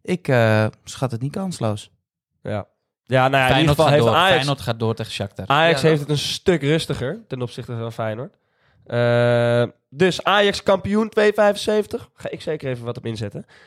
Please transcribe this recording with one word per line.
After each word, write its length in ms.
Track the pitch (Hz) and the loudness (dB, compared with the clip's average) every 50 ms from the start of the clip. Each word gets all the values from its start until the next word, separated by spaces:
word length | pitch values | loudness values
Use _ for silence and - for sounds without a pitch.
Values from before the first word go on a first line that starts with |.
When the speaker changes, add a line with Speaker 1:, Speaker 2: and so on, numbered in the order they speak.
Speaker 1:
Ik, 260 | _ - 180 175 _ | _ -4 -6 -4 _
eh, 380 | - 135 120 113 110 110 107 110 107 - _ _ | 0 2 4 4 4 4 2 2 0 -4 _ _
schat 280 | - - - 135 123 | -18 -8 -6 -6 -4
het 100 | 117 110 | -4 -6
niet 100 | 127 143 | -6 -6
kansloos. 600 | 143 190 190 185 160 - 113 110 104 101 - _ _ _ _ _ _ _ _ _ _ _ | -6 -6 -6 -6 -6 -4 -4 -4 -4 -6 -10 _ _ _ _ _ _ _ _ _ _ _
Speaker 2:
Ja. 260 | _ 104 104 101 92 _ _ _ _ _ _ _ _ | _ -8 -8 -8 -8 _ _ _ _ _ _ _ _
Ja, 240 | - 120 131 127 | 0 2 2 4
nou 160 | 135 135 139 131 | 4 4 2 2
ja, 60 | 131 | 4
in 100 | 135 135 | 2 4
ieder 160 | 143 147 147 | 4 2 2
Speaker 3:
Feyenoord 0 | |
Speaker 2:
geval 100 | - 156 | 4 4
Speaker 3:
gaat 80 | 143 143 | 4 4
Speaker 2:
heeft 120 | 147 117 | 4 4
Speaker 3:
door. 100 | 117 113 | 4 4
Speaker 2:
Ajax, 180 | 156 180 190 180 | 4 4 4 2
Speaker 3:
Feyenoord 260 | 147 135 143 139 - | 2 0 -2 -4 -4
gaat 180 | - 123 117 113 | -4 -6 -4 -2
door 160 | 113 113 110 | -2 -4 -2
tegen 160 | - 110 - | -4 -8 -10
Shakhtar. 360 | - - 101 98 _ - 92 | -8 -8 -8 -8 _ -14 -2
Speaker 2:
Ajax 340 | - 139 147 160 170 160 135 | 0 2 4 4 4 2 4
Speaker 1:
Ja, 60 | - | 4
Speaker 2:
heeft 120 | 160 160 151 | 2 2 2
Speaker 1:
dat 100 | 147 139 | 0 -2
Speaker 2:
het 80 | 151 | -4
een 60 | 139 - | -2 -2
stuk 380 | - - - _ - 180 156 | -4 -8 -2 _ 0 2 2
rustiger 640 | 139 139 156 160 - - 139 - 120 131 180 233 220 | 2 0 0 0 -2 -4 -6 -6 -4 -6 -8 -10 -10
ten 140 | _ 131 123 | _ -8 -8
opzichte 360 | 123 117 - - 117 - 120 | -8 -8 -8 -12 -12 -10 -8
van 140 | 113 113 117 | -8 -8 -8
Feyenoord. 460 | 113 - 113 110 107 110 135 202 _ _ _ _ _ _ _ _ _ _ _ | -6 -6 -6 -6 -6 -8 -10 -14 _ _ _ _ _ _ _ _ _ _ _
Eh, 760 | - - 120 120 120 120 120 120 120 120 120 120 120 120 120 120 - - _ _ _ | -4 0 2 2 4 4 4 4 4 2 2 2 2 2 2 0 -2 -4 _ _ _
dus 340 | - 139 180 185 165 - - | -2 2 2 2 2 0 0
Ajax 400 | 180 190 208 202 202 196 - - | 2 2 4 4 2 0 0 2
kampioen, 460 | - 196 185 - 202 202 214 226 214 | 0 0 2 0 0 0 0 0 0
twee 240 | - 214 208 214 208 | 0 2 2 2 4
vijfenzeventig. 760 | - 208 208 202 208 - - 214 214 202 - - 254 - _ _ | 4 2 2 2 0 -2 0 0 0 -2 -2 -8 -12 -12 _ _
Ga 160 | _ - 190 | _ -12 -12
ik 120 | 190 - | -12 -8
zeker 280 | - 170 156 147 - 135 | -8 -8 -8 -6 -6 -6
even 160 | 127 120 117 | -8 -6 -8
wat 120 | 120 120 | -8 -10
op 80 | 127 - | -8 -8
inzetten. 400 | 117 113 107 113 101 - - 220 _ - - - | -8 -6 -6 -8 -8 -8 -12 -16 _ -20 -20 -20